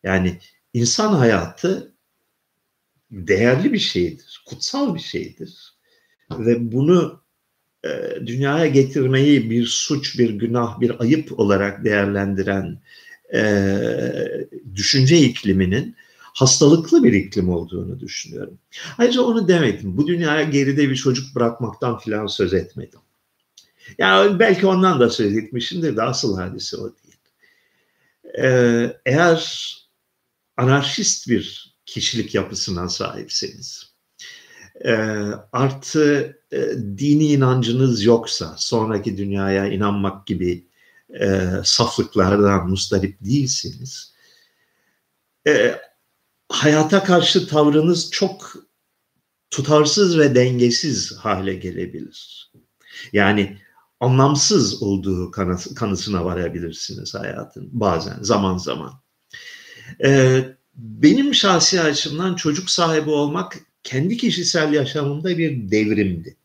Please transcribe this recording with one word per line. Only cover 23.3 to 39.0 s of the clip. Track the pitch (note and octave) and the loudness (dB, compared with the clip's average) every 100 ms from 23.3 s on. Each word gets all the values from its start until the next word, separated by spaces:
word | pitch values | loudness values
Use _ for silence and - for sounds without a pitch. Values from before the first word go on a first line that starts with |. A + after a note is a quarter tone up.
| _ _ _ _ _ - - | _ _ _ _ _ -20 -2
Yani | F#3+ F#3+ G3+ F#3 | 2 4 4 4
belki | F#3+ F#3 F#3+ | 2 4 2
ondan | F#3 F#3 D3+ | 4 2 4
da | A#2 | 2
söz | - G#2 G#2+ | 2 0 -2
etmişimdir | A2 B2 - F3+ D#3+ G#2 | -4 -8 -6 -4 -4 -2
de | |
asıl | A#2 B2+ B2 F#2+ | -2 -2 -2 -4
hadise | F2+ - - - | -6 -8 -12 -10
o | G2+ _ | -12 _
değil. | _ _ _ _ _ _ _ _ _ _ _ _ - - | _ _ _ _ _ _ _ _ _ _ _ _ -14 -2
Ee, | C3 B2+ A#2+ A#2 A#2+ - - | 2 4 4 2 0 -4 -2
eğer | C#3 F3 D#3+ - - - - _ _ _ _ _ _ _ - | 2 4 4 0 -10 -12 -14 _ _ _ _ _ _ _ -2
anarşist | B2 C#3 C3 - G3+ - - | 2 2 0 -2 -2 -4 -2
bir | A2 - - - _ - | -2 -2 -16 -20 _ -14
kişilik | - - A2+ G2+ G#2 | -6 -4 -4 -4 -4
yapısına | - G2+ - F2 F2+ | -4 -8 -6 -6 -6
sahipseniz, | - - - - - - - - - - _ _ _ - - - - - - - | -6 -8 -10 -8 -8 -8 -12 -18 -18 -20 _ _ _ -20 -20 -20 -20 -20 -8 -2
e, | A2+ A2 G#2+ G#2 G#2 - | 0 0 -4 -6 -8 -8
artı, | B2+ C3+ C3+ - D#3+ D3 C#3+ - - _ | -2 -2 -2 -4 0 2 2 -4 -12 _
e, | B2+ - C3 G#2 G2+ | -6 -4 -6 -8 -4
dini | C#3+ D3 D3+ | 2 4 4
inancınız | C#3+ C3 B2+ A#2 B2 C3 A2 | 4 4 2 0 2 2 2
yoksa, | G#2 A#2 - - E2 - | 4 4 2 -8 -8 -8
sonraki | - A#2 A2 G#2 | -4 -2 -2 -2